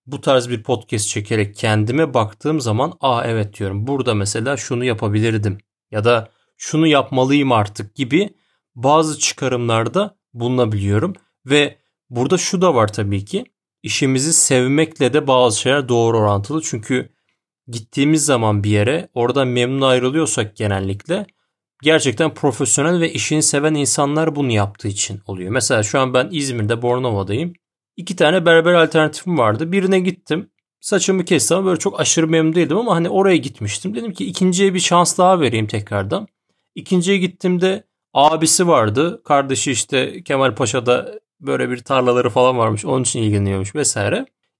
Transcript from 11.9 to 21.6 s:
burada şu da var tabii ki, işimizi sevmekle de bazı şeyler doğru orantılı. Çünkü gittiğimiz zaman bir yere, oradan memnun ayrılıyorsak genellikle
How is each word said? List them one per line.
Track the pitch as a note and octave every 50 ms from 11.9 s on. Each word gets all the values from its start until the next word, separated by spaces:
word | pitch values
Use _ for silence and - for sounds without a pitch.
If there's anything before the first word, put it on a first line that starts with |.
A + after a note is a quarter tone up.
| _ _ _ -
burada | B2 A#2+ B2+ - F#3 F3
şu | - - - F3+
da | F#3 F3+ D3
var | A#2+ G#2+ G2+ -
tabii | - G#2+ G2+ G2+ G2 G2+
ki, | - - G3+ B3 - _ _ _ _ _ _ -
işimizi | A2 - - C#3+ C3 C3 B2+ C3 D#3+ D#3+
sevmekle | - - - C#3 B2+ B2+ C3 C#3 D3+ D#3+ D#3 - - C#3 A#2+ B2+
de | D3 C#3+ C3+
bazı | C3 B2+ B2+ A#2+ A2 -
şeyler | - B2+ C3+ D3 C3+ A#2+
doğru | A#2+ A#2 A#2 A2+ A2+ A2+
orantılı. | G#2+ G#2 G2+ G2 G2+ - D3 D#3+
Çünkü | D#3 - - A#2 G#2 - B2+ B2+ B2+ - _ _ _ _ _ _ _ _ _ _ _ -
gittiğimiz | A#2 A#2 A2 _ - C#3 C#3 D3+ D#3 D#3 D3
zaman | D3+ C3+ A#2 A2+ G#2+ G#2 G#2 G2+
bir | G#2
yere, | G#2+ G#2 G#2 A#2+ D3 E3+ - - -
oradan | B2 A#2 A#2+ B2 C#3 C3+ B2+
memnun | A#2+ B2 A#2+ B2 C3+ C#3
ayrılıyorsak | C3+ C3 B2+ B2+ B2 B2+ C#3 D#3+ D#3+ - - C3 A2 G2+ -
genellikle | - G#2+ G#2 G2 G2 F#2+ G2 G2 G#2 - - E3+ G#3 G3+ - _ _ _ _ _ _